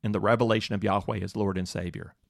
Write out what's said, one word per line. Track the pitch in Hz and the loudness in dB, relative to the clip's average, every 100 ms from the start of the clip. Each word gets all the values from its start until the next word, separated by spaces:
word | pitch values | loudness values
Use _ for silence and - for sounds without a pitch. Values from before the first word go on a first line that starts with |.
in | 107 | -2
the | 104 | 2
revelation | 101 113 120 113 - | 4 4 4 2 0
of | 104 | -2
Yahweh | 101 101 - 107 | 0 0 0 -4
as | 92 107 | -4 -2
Lord | 101 92 | -2 -2
and | 92 | -4
Savior. | - 87 82 85 - _ | -6 -6 -8 -14 -18 _